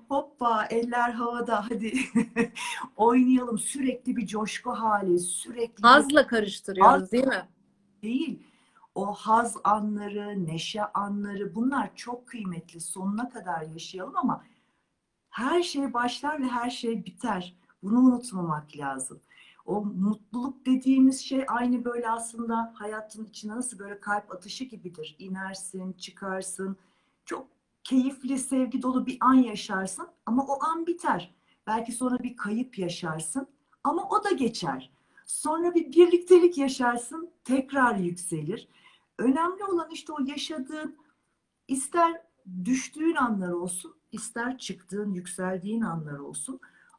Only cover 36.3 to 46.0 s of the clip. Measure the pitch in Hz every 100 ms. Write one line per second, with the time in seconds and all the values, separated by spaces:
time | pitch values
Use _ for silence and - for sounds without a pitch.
36.3 | 359 349 311 277 262 247 240 - 320 339
37.3 | _ - 269 262 277 247 202 175 175 -
38.3 | 160 151 220 - _ - _ _ - 240
39.3 | 269 339 381 392 349 320 320 - 302 262
40.3 | 294 - 311 262 311 311 - _ _ _
41.3 | _ _ _ - 262 - 339 339 330 -
42.3 | _ 190 185 180 254 - 302 320 320 247
43.3 | 202 180 175 180 - - - _ 220 -
44.3 | 233 240 262 - 180 - 202 208 180 180
45.3 | - 185 185 196 226 202 165